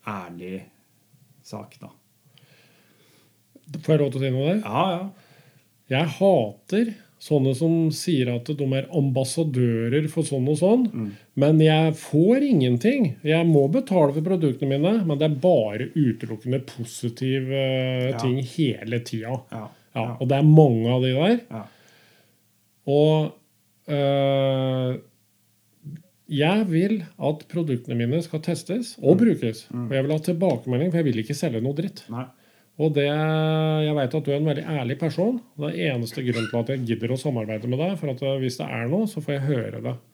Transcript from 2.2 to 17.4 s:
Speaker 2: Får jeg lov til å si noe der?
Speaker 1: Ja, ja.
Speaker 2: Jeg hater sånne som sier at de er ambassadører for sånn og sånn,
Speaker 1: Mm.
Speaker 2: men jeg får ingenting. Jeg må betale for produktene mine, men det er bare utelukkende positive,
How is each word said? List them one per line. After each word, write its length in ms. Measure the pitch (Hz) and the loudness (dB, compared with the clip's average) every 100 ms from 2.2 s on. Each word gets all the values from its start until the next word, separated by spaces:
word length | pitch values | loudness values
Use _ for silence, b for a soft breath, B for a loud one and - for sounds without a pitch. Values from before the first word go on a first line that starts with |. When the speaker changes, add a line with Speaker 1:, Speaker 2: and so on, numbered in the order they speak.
| _ b b b b b b b b b b b _ - - 156 | _ b b b b b b b b b b b _ -20 -16 -10
Speaker 2:
Får 80 | 156 | 0
jeg 80 | 156 | 2
lov 140 | 143 | 2
til 80 | 131 | -2
å 20 | |
si 80 | 135 | -2
noe 160 | 127 143 | 0 0
der? 140 | 202 | -2
Speaker 1:
Ja, 220 | - 127 185 | -2 -2 0
ja. 240 | 175 196 190 b b b b b _ _ | -2 -6 -12 b b b b b _ _
Speaker 2:
Jeg 180 | 131 147 | 0 0
hater 880 | 131 196 175 107 - _ 190 233 208 B B | 2 4 4 2 -6 _ -2 -2 -4 B B
sånne 360 | - 151 135 131 | 0 2 2 2
som 160 | 165 165 160 | 2 2 2
sier 380 | 151 - 147 123 | -2 -2 0 0
at 160 | 120 120 | -2 -6
de 200 | 147 139 135 | -4 -2 -2
er 100 | 135 156 | -2 0
ambassadører 1120 | 139 131 127 - 160 127 123 113 117 139 151 | 0 0 -2 -2 -2 2 2 2 0 0 0
for 160 | 160 | -2
sånn 240 | 156 135 127 | -2 -2 0
og 80 | 151 | 2
sånn, 300 | 180 240 233 | 4 4 2
Speaker 1:
Mm. 240 | 127 107 101 B - | -2 -8 -10 B 0
Speaker 2:
men 240 | 139 156 | 4 6
jeg 320 | 156 156 160 | 6 6 2
får 500 | 156 - 147 175 254 285 | -2 -2 2 4 4 4
ingenting. 680 | 208 127 123 196 277 190 120 | 4 4 2 2 2 0 -2
Jeg 200 | 151 160 170 | 0 2 4
må 220 | 151 139 | 4 4
betale 460 | 220 262 185 147 | 0 0 2 4
for 80 | 156 | 2
produktene 480 | 160 185 156 120 139 | -2 0 0 0 -2
mine, 340 | 135 165 226 175 | 0 2 2 0
men 120 | 143 | 0
det 80 | 156 | 0
er 80 | 143 | 2
bare 560 | 180 160 107 104 131 | 2 4 2 -4 -4
utelukkende 720 | 165 135 110 113 110 127 135 | 0 2 0 -6 -8 -4 -4
positive, 880 | 123 - 117 - 123 120 131 135 | -4 -12 -12 -8 -8 -6 -4 -4